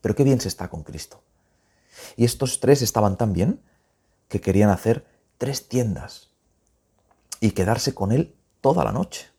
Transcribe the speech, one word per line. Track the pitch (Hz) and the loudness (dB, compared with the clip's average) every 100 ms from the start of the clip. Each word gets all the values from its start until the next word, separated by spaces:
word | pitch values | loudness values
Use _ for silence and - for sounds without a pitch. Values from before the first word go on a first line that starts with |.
Pero | 90 | -2
qué | 87 | 2
bien | 139 127 | 4 2
se | 101 | 0
está | - 90 | -8 -12
con | 82 | -12
Cristo. | 76 76 - - _ _ _ _ _ _ _ - - - | -14 -14 -16 -20 _ _ _ _ _ _ _ -20 -20 0
Y | |
estos | 117 - 131 - | 0 2 -4 -2
tres | 113 135 | 4 4
estaban | 117 117 104 95 | 4 2 0 2
tan | 113 | 0
bien | 87 110 262 _ _ _ _ _ _ _ | 2 0 -2 _ _ _ _ _ _ _
que | 101 | -4
querían | 98 95 107 | 0 4 4
hacer | 92 110 117 - _ _ _ | 4 0 -2 -4 _ _ _
tres | 123 139 - | -6 -6 -4
tiendas | 123 117 80 - - _ _ _ _ _ _ _ _ _ _ _ - | -2 -2 -4 -10 -20 _ _ _ _ _ _ _ _ _ _ _ -2
y | 110 | -2
quedarse | - 95 117 - | 0 0 0 -2
con | - 101 | -4 -2
Él | 123 170 _ _ _ | 0 -2 _ _ _
toda | 135 165 | 0 2
la | 57 | 0
noche | 107 185 - - | -2 -6 -8 -18